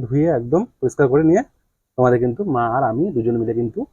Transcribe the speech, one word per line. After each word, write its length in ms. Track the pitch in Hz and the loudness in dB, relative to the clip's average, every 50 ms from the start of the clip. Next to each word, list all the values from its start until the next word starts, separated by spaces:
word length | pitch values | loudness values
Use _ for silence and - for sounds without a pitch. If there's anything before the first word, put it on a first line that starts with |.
| 127 | -2
ধুয়ে 200 | 110 127 143 156 170 156 123 | -2 -2 0 0 2 0 -2
একদম 240 | 117 120 143 175 233 - _ _ | -2 0 0 -2 -2 -2 _ _
পরিষ্কার 280 | - 123 - - 143 123 131 | -4 -4 0 0 0 2 4
করে 100 | 147 160 160 | 4 4 4
নিয়ে 140 | 170 214 285 - _ _ _ _ _ _ _ _ _ | 4 2 0 -2 _ _ _ _ _ _ _ _ _
তোমাদের 220 | - 127 123 123 117 123 | 2 2 2 4 2 0
কিন্তু 160 | 123 117 - 208 196 139 | -2 -2 -4 -4 -4 -2
মা 100 | 123 117 113 117 | -2 -2 -2 -2
আর 60 | 131 139 - | 0 -2 0
আমি 140 | 113 123 170 208 160 | 0 -2 -4 -2 -2
দুজন 180 | 120 110 120 120 113 | -2 -2 -2 -2 -2
মিলে 120 | 113 113 113 117 | -2 -2 -2 -4
কিন্তু 200 | 120 113 - 202 277 - | -4 -4 -6 -8 -10 -10